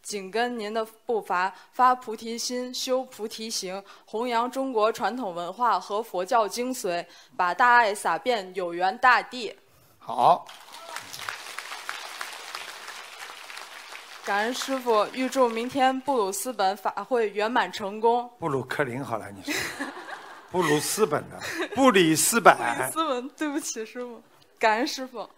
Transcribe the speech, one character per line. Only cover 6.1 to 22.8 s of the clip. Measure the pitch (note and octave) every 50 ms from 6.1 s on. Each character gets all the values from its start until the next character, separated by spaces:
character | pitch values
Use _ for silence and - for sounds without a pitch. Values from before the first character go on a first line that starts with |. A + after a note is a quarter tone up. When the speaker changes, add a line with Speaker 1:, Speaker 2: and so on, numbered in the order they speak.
| - F3+ F#3
Speaker 1:
教 | F#3 C4 A#3 A3
精 | G3+ G3 A#3 B3 B3+ C4
髓， | - - G3 F3 E3+ E3 - - - - _ _
把 | - F#3 F3 F3
大 | - B3+ B3 A#3+
爱 | A#3+ A#3+ G#3+ G3+
洒 | G#3 - G#3 E3
遍 | D#3+ - B3+ B3 A3 F#3+ F#3+ F#3
有 | F#3+ F#3 E3+ E3+
缘 | F3 F3+ F#3+ G#3 A#3+
大 | - B3+ B3 G#3+
地。 | F#3+ - - B3+ A#3 - - - _ _ _ _ _ _ _ _
Speaker 2:
好。 | - - A#2 B2 A#2+ C#3+ F3 - - - - - - - - - - - - - - - - - - - - - - - - - - - - - - - - - - - - - - - - - - - - - - - - - - - - - - - - - - - - - - - - - - - - - - - - - - - - - -
Speaker 1:
感 | - G3+ G3+ G#3
恩 | A3+ B3+
师 | B3 - - C4+ C4
父， | B3 B3 A3+ G#3+ G3+ E3 -
预 | A#3+ C4 B3+
祝 | A#3+ C4+ B3+ A#3+
明 | A3+ A3+ A#3 B3+
天 | B3 C#4 B3+ C4 C4 C4 C4
布 | - C#4
鲁 | B3 G#3 F#3+
斯 | G3 - - B3+ B3
本 | G#3 G3+ F#3+ G3
法 | G#3 - G#3+ - - G3+ -
会 | C4 A#3+ A3+ G#3
圆 | F#3+ G#3 G#3 A3
满 | B3 B3 G#3 F3+ F3+
成 | - A3 F#3+ G3+ A3
功。 | G#3+ A#3 A#3 A#3+ A#3+ A#3+ - _
Speaker 2:
布 | E3 E3
鲁 | C#3 C3+ A#2+
克 | - - - D3+
林 | B2+ A#2 C3 C#3+
好 | G#2+ A#2 G#2+
了， | G2 G2+ G2+
你 | G2+ -
说。 | - D4+ - - - - - C#4+ C4 - -
<laughs> | - - - - - - - - - - -
布 | F#3 F3
鲁 | D#3 D3 D3+
斯 | D3 - - - A3
本 | G3+ D3 B2 F#2+ F#2
的， | F2+ F2+ - - - D#4+ F4+ - -
布 | A3+ C4+ C4
里 | A3 G3 F3 D#3+ D#3+
斯 | C#3+ - - A3+ A#3
本。 | F3 F#3+ C#3+
Speaker 1:
布 | - A#2+
里 | A#2 A#2 -